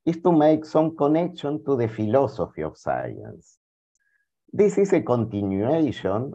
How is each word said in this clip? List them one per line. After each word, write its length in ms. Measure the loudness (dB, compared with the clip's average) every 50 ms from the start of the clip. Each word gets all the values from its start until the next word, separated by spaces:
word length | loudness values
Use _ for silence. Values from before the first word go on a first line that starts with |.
| -4
is 100 | -4 -4 0
to 100 | 2 4
make 320 | 4 6 6 6 4 2 0
some 320 | 0 0 0 0 0 0
connection 680 | 0 0 2 2 0 0 -2 -6 -8 -8 -6 -6 -6 -4
to 120 | -2 0
the 120 | 0 0 -2
philosophy 760 | -2 -4 -2 0 2 2 2 0 -2 -6 -6 -6 -6 -8
of 160 | -8 -8 -8 -8
science. 800 | -6 -4 -4 -4 -4 -8 -10 -12 -14 -16 -18 -20 _ _ _ _ _ _ _ _ _ _ _ _ _ _ _ _ _ _ _ _ _ _
This 260 | 0 2 2 2 2 2
is 140 | 2 2
a 100 | 2 2
continuation 1300 | 2 2 0 0 0 -2 -2 -4 -2 -2 -2 -2 0 0 0 0 0 0 -2 -2 -4 -2 -2 -2 -4 -6